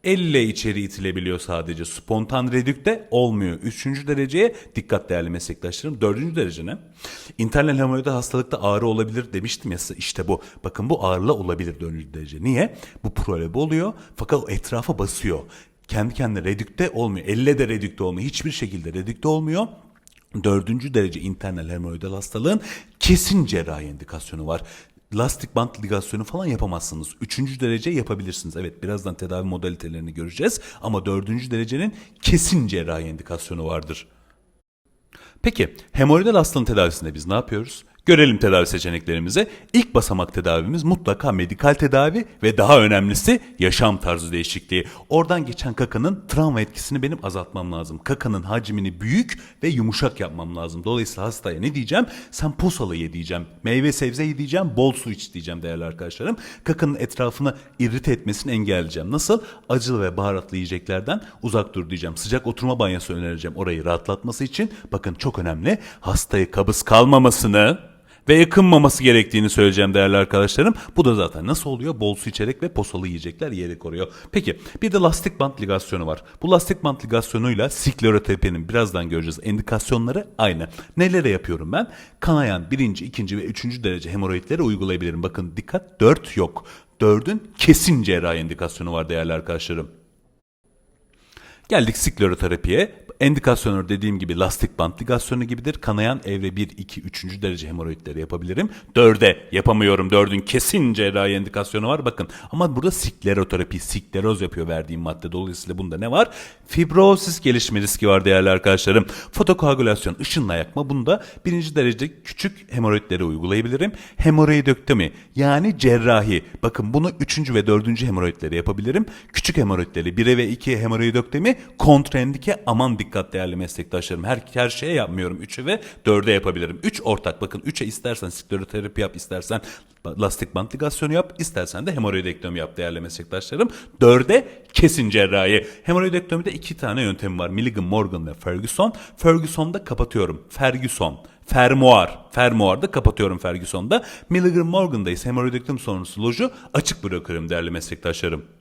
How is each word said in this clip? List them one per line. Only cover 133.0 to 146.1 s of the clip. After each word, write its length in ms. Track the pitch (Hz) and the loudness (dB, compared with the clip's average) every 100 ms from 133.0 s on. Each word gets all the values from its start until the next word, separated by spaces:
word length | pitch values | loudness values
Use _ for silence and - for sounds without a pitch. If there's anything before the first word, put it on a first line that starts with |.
meslektaşlarım. 680 | 85 82 82 92 - 143 240 - - - | -10 -14 -8 -8 -6 -2 -2 -2 -20 6
Dörde 480 | 120 123 131 233 262 - - | 8 8 6 4 2 -18 -2
kesin 380 | - 165 165 113 | 4 4 4 2
cerrahi. 560 | 107 98 98 95 104 - - | 4 4 4 4 2 0 -10
Hemoroidektomide 680 | - 175 190 175 180 165 175 | -2 0 0 -2 -2 -4 -4
iki 240 | 156 - 165 | -8 -12 -8
tane 260 | 127 117 | -4 -2
yöntemi 360 | 110 95 98 90 | -2 -4 -6 -4
var. 100 | 87 | -4
Milligan, 360 | 98 123 104 | -2 -2 -2
Morgan 420 | 90 107 98 90 80 | 0 0 0 -4 -8
ve 80 | |
Ferguson. 580 | 76 90 90 110 - 214 - - - | -8 -6 -4 -4 0 0 -2 -20 0
Ferguson'da 680 | 165 165 160 160 156 196 | 4 4 0 -4 -4 -4
kapatıyorum. 580 | 196 120 117 113 87 80 - | -6 -4 -2 0 -2 -4 -12
Ferguson. 680 | - 131 127 127 - 82 71 - _ - | -2 -2 0 -6 -4 -4 -4 -20 _ 0
Fermuar. 720 | 131 123 135 127 113 85 - - | 4 6 8 10 8 6 -4 -6
Fermuar'da 600 | - 123 113 98 101 190 | 2 4 6 4 4 0
kapatıyorum 480 | 139 113 - 98 90 | 2 2 2 -2 0
Ferguson'da. 640 | 92 90 87 95 107 226 - - - | -4 -6 -6 -8 0 0 0 -18 -2
Milligan, 360 | 180 180 175 165 | 2 4 4 2
Morgan'da 440 | 185 185 120 90 | 0 0 -2 -2
ise 180 | 90 123 | -4 -2
hemoroidektomi 500 | 123 123 123 123 135 | -2 -2 -4 -6 -8
sonrası 440 | - 92 90 | -6 -6 -8